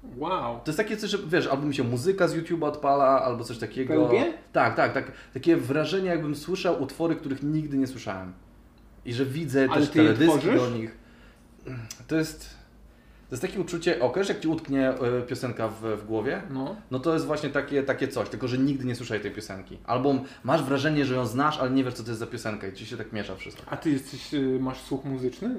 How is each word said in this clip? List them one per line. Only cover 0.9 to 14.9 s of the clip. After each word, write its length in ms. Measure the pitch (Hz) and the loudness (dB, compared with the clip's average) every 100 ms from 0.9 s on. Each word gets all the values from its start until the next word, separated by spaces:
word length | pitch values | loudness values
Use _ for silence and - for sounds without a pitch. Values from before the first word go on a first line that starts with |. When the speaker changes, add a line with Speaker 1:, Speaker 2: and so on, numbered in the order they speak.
| 214 | -2
Speaker 2:
coś, 120 | 208 | -2
że 80 | 190 147 | -2 2
wiesz, 200 | 165 143 | 2 2
albo 180 | 139 147 | 0 0
mi 80 | 143 | 0
się 80 | |
muzyka 440 | 127 120 160 190 170 | 0 0 2 2 2
z 80 | 160 | 2
YouTube'a 280 | 160 165 | -2 -2
odpala, 420 | 147 - 143 139 135 135 | -2 0 2 6 6 6
albo 200 | 127 117 | 4 -2
coś 140 | 113 120 | -6 -6
takiego. 360 | 107 - 131 | -8 -4 0
Speaker 1:
We 60 | 156 | 4
łbie? 340 | - 202 320 311 - | 6 6 4 -2 -2
Speaker 2:
Tak, 220 | 165 123 110 | 2 2 4
tak, 180 | 135 | 2
tak. 180 | 123 131 - - | 2 -4 -12 -12
Takie 240 | 127 143 165 | -2 4 4
wrażenie, 520 | 123 143 156 190 185 | 4 0 0 0 0
jakbym 260 | 170 151 143 | 0 -2 -6
słyszał 460 | - 180 185 170 | -4 -2 0 0
utwory, 320 | 135 - 165 160 | -2 -2 -2 -2
których 280 | - 135 | -2 -4
nigdy 340 | 143 156 151 139 | 0 -2 0 0
nie 100 | 131 | -2
słyszałem. 460 | - - 95 92 92 - - - - - - - | -4 -8 -8 -8 -14 -20 -20 -20 -20 -20 -18 -8
I 80 | |
że 120 | 120 135 | -2 -2
widzę 420 | 139 160 131 135 | -2 0 2 4
Speaker 1:
Ale 100 | 151 | 6
Speaker 2:
też 80 | 147 | 4
Speaker 1:
ty 100 | 160 | 6
je 40 | 156 | 6
Speaker 2:
teledyski 260 | 113 165 147 | 8 6 6
Speaker 1:
tworzysz? 220 | 156 247 | 4 2
Speaker 2:
do 80 | 123 | 2
nich. 280 | 120 113 - - - - - - - - 127 110 - 117 | -2 -6 -10 -20 -20 -20 -20 -20 -20 -14 -12 -12 -16 -2
To 80 | 160 | 0
jest, 340 | 156 - - - - - - - - - - | 0 -6 -18 -20 -20 -20 -20 -20 -20 -20 -12
to 60 | 123 | -6
jest 60 | |
takie 180 | 185 190 | -6 -4
uczucie, 400 | - 170 170 170 | -4 -2 0 2
o, 100 | 123 | 2
kojarzysz, 200 | 175 196 - | 2 0 0
jak 60 | |
ci 40 | 160 | 0
utknie, 420 | 156 - 139 | -2 0 2
e, 320 | 131 | 2